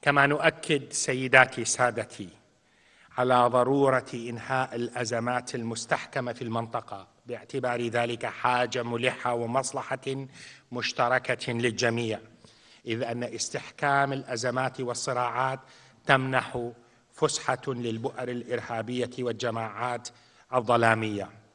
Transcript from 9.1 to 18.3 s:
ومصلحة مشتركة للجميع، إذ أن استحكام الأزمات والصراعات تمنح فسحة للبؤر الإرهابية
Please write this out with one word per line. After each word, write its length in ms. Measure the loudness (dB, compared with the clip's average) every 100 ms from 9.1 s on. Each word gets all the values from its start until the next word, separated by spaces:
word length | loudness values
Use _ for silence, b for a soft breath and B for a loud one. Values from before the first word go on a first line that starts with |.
| 0 -2
ومصلحة 920 | -2 0 0 -2 -6 -6 -6 -4 -6 -8 B B B B
مشتركة 840 | -6 -4 0 2 2 2 -4 -2
للجميع، 640 | 0 0 2 0 0 -2 -4 -8 -20 B B B B -6
إذ 180 | -4
أن 200 | -2 -4
استحكام 920 | -6 -6 -6 -6 -10 -4 2 4 2
الأزمات 680 | 0 -6 -4 -2 0 -2 -4
والصراعات 760 | -6 -4 -4 -2 -2 0 -2 -2 -12 B B B 4
تمنح 680 | 4 4 0 -2 -6 -8 -10 b b b
فسحة 480 | -2 -2 0 -2 -4 -4
للبؤر 640 | -4 -4 -4 -6 -6
الإرهابية 840 | -8